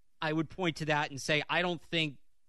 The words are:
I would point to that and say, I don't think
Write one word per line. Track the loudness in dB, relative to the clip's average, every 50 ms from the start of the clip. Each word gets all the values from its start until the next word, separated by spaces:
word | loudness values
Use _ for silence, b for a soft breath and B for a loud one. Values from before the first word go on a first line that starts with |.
| -20 -18 -10 -4
I | -2 0 0
would | 0 0 -2
point | -2 -2 0 0 0 0
to | 0
that | 0 2 2 0 -2
and | -4 -6
say, | 0 2 2 2 2 2
I | 2 2 2
don't | 2 0 -4
think | -6 -2 0 0 0 0 -2 -8 -18 -20 -20 -20 -14